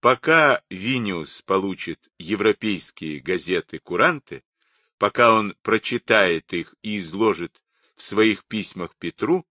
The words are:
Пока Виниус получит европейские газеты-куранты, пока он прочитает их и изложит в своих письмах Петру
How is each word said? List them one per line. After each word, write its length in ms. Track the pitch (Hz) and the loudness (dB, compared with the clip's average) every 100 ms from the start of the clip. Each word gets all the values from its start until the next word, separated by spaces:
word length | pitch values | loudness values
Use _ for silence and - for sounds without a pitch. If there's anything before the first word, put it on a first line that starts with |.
Пока 600 | 117 123 - 165 151 127 _ | 4 2 4 4 6 2 _
Виниус 720 | 92 101 131 107 90 76 - | -8 -2 -2 -2 -4 -6 -12
получит 680 | - 95 98 92 - 80 _ _ | -2 0 0 -6 -8 -10 _ _
европейские 1000 | 80 101 107 104 110 95 - - 78 73 | -6 0 0 0 -2 -4 -6 -12 -10 -10
газеты-куранты, 1200 | 65 92 85 90 - 78 - 87 147 156 _ 78 _ _ _ _ _ _ | -4 -4 -2 -4 -4 -16 -8 0 0 0 _ -18 _ _ _ _ _ _
пока 340 | 104 - 120 | -2 4 4
он 220 | 113 104 - | 4 2 -6
прочитает 920 | - 110 - 120 - 110 95 82 - | -2 -2 -2 -6 2 2 4 0 -2
их 220 | 87 82 _ | -8 -8 _
и 160 | 107 104 | -8 -8
изложит 640 | 85 90 110 85 85 _ _ _ _ _ | -8 0 0 0 -4 _ _ _ _ _
в 60 | |
своих 420 | - 101 110 104 | -6 2 2 2
письмах 500 | _ 110 95 - 87 _ | _ -8 -6 -8 -10 _
Петру 500 | 87 - 110 180 - | -12 -6 -2 -2 -4